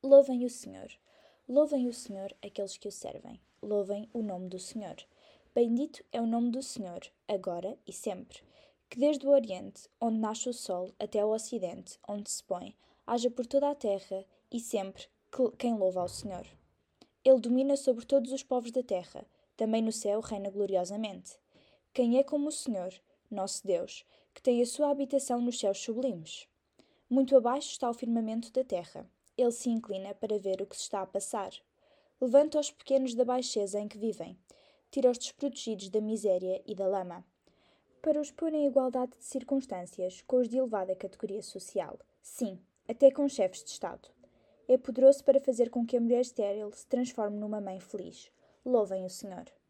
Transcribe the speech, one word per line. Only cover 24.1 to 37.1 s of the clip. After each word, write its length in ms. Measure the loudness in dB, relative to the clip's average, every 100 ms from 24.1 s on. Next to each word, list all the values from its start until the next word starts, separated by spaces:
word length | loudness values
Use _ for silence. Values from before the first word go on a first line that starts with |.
| _ _ -2
que 60 |
tem 180 | 0 2
a 60 | 0
sua 240 | 0 0
habitação 500 | 0 0 -2 0 -2
nos 180 | -2 -2
céus 200 | -2 -2
sublimes? 680 | -6 -4 -4 -4 -12 -16 -18 _ _ _ _ _ _
Muito 260 | 2 8
abaixo 360 | 6 6 -2 -6
está 180 | -4 -4
o 60 |
firmamento 580 | -4 -2 -2 -2 -6 -4
da 100 | -4
terra. 460 | -2 -6 -6 -16 -18 _ _ 0
Ele 140 | 0
se 200 | 2 -2
inclina 440 | -2 -4 -8 -8
para 240 | -8 -4 -2
ver 220 | -2 -4
o 60 | -6
que 100 | -10
se 60 |
está 180 | -8 -6
a 60 | -4
passar. 440 | -6 -4 -6 -6 -12 _ _ _ _ _ _
Levanta 400 | 6 6 6 0
os 100 | -4
pequenos 440 | _ 0 0 2
da 100 | 0
baixeza 560 | 0 0 -2 -4 -2 -4
em 80 | -6
que 80 | -4
vivem. 400 | -6 -4 -12 -14 _ -20 _ _ _
Tira 200 | 2 2
os 60 | 2
desprotegidos 720 | -8 -6 -6 -4 -8 -6 -4
da 140 | -4
miséria 600 | -2 -2 0 0 -2 -6 -6
e 80 |
da 120 | -4 -2
lama. 380 | -2 -6